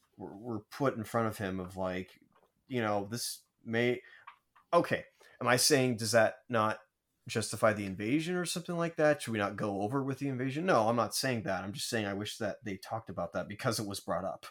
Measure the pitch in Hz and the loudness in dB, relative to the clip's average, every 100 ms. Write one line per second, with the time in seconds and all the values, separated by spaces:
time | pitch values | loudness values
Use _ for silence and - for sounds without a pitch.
0 | _ - 78 98 120 107 - - 135 117 | _ -16 -14 -12 -8 -8 -8 0 0 0
1 | 107 120 110 104 98 95 90 92 92 92 | -2 0 0 0 -4 -4 -6 -4 -2 -2
2 | 95 - _ _ _ _ _ 127 110 104 | -6 -14 _ _ _ _ _ -2 0 0
3 | 98 117 - - _ _ - 113 120 123 | -2 -6 -6 -8 _ _ -2 2 2 0
4 | - - - - _ _ _ 175 - 104 | -4 -20 -20 -20 _ _ _ 2 4 0
5 | - _ - - 120 123 - 143 127 110 | -4 _ -20 -4 2 4 6 6 4 2
6 | 113 113 110 - _ 117 107 107 - _ | 2 6 4 2 _ 2 2 0 -8 _
7 | _ _ - 120 104 - 110 104 98 92 | _ _ -6 -4 -2 4 4 4 -2 -4
8 | 104 147 160 180 170 180 170 170 170 165 | 0 0 0 -2 -2 -4 -4 -2 -2 2
9 | 151 147 - 113 101 104 107 98 104 139 | 2 2 0 0 0 0 -2 0 0 0
10 | 135 135 139 127 131 135 185 139 107 120 | -2 -4 -4 -2 -2 -2 4 4 6 4
11 | 107 - 135 117 98 92 98 101 - 117 | 2 0 0 0 -2 -4 -4 -6 -4 -2
12 | 101 98 104 - 107 - 110 92 - 110 | -2 -4 -6 -4 -6 -6 -8 -10 -8 -8
13 | - 87 85 92 85 104 135 107 101 98 | -8 -6 -4 -6 -6 -4 -2 -2 -4 -6
14 | - 87 92 - - | -4 -2 -2 -6 -12